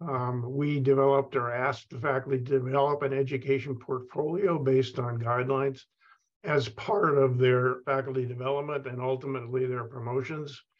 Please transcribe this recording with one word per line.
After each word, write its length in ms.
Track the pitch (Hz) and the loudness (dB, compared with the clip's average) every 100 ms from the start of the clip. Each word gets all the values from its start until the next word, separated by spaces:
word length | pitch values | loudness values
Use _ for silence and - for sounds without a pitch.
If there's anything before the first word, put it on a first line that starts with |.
Um, 440 | 170 131 123 123 120 | -6 -2 -2 -2 -4
we 320 | 139 147 147 | -2 0 2
developed 560 | 131 135 139 139 139 135 | 4 6 6 4 2 -2
or 160 | 120 | -2
asked 380 | 120 135 123 - | -2 -2 -2 -10
the 100 | 117 | -6
faculty 380 | 147 131 135 131 | -2 -2 0 -2
to 220 | 123 135 | 0 0
develop 420 | 127 139 143 143 | 2 2 2 2
an 100 | 139 | 0
education 640 | 135 135 135 139 135 143 120 | 0 -2 -2 0 0 0 -8
portfolio 840 | - 127 - - 151 175 196 160 | -6 -6 -6 -4 -2 0 0 2
based 400 | 135 131 123 - | 2 2 2 -2
on 220 | 120 117 | -4 -2
guidelines 640 | 117 120 127 135 139 131 - _ _ _ _ _ - | 0 0 0 0 0 -4 -12 _ _ _ _ _ -2
as 240 | 147 113 | 0 0
part 480 | - - 208 165 143 | -6 -2 2 4 4
of 200 | 135 123 | 4 4
their 440 | 127 127 127 127 - | 4 4 2 0 -2
faculty 400 | 135 135 131 123 | -2 -2 -4 -4
development 640 | 123 131 143 147 147 131 | -4 -4 -2 -2 -6 -6
and 140 | 123 | -4
ultimately 640 | 127 131 135 135 117 127 127 | -2 -2 -2 -6 -4 -2 -2
their 180 | 127 | -2
promotions, 760 | 113 127 117 131 131 156 147 127 _ _ | -6 -8 -4 -4 -4 -8 -10 -14 _ _